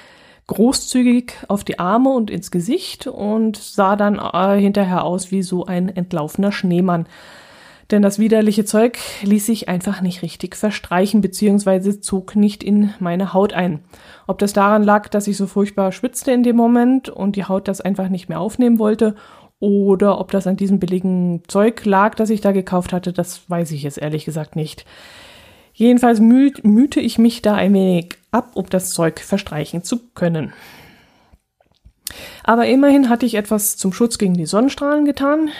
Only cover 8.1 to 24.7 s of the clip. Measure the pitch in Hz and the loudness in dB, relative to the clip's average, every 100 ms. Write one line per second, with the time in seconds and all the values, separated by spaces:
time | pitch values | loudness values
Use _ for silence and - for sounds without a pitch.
8.1 | 202 220 220 214 208 208 214 233 - - | 2 2 2 2 0 0 2 2 -2 -12
9.1 | - 196 208 208 220 - 180 202 185 180 | -6 0 0 0 -4 -4 -4 -4 -4 -4
10.1 | 180 165 - 185 - 214 - - 180 202 | -6 -10 -10 -12 -4 -4 -4 -2 0 2
11.1 | 214 196 - 208 202 196 190 190 202 - | 2 0 0 2 2 2 0 0 -4 -4
12.1 | 190 185 208 208 208 - 208 208 - 175 | -6 -2 0 0 0 0 2 0 -2 -4
13.1 | 175 190 185 202 - 180 147 - - - | -4 0 0 0 0 -4 -4 -12 -20 -20
14.1 | - - 185 202 202 202 214 208 208 208 | -12 -8 -2 -2 2 4 4 4 2 0
15.1 | 208 202 190 196 202 202 202 190 185 247 | -4 -2 -4 -2 -2 -2 -2 -4 -4 -6
16.1 | - - 247 240 233 233 240 240 262 - | -4 0 2 4 4 4 4 4 2 -2
17.1 | - 196 196 175 190 196 190 185 190 190 | -6 -4 -4 -2 -4 -4 -6 -4 -4 -4
18.1 | 185 - 160 196 - 247 226 214 220 220 | -6 -6 -8 -6 0 2 4 2 2 0
19.1 | 208 - - _ _ 202 202 196 190 202 | -2 -12 -20 _ _ 0 2 2 4 4
20.1 | 196 185 196 185 190 196 196 180 185 185 | 2 -2 -2 0 -2 0 0 0 -2 -2
21.1 | 185 180 170 - 196 214 233 214 196 214 | 0 -2 -4 -2 2 2 2 0 2 2
22.1 | - 220 214 202 196 185 180 180 180 180 | 0 -2 0 0 0 -2 -4 -2 -4 -4
23.1 | 180 170 - - 175 160 151 143 - 151 | -6 -6 -10 -6 -4 -4 -6 -8 -8 -6
24.1 | 151 - 156 151 160 156 | -6 -6 -8 -8 -6 -8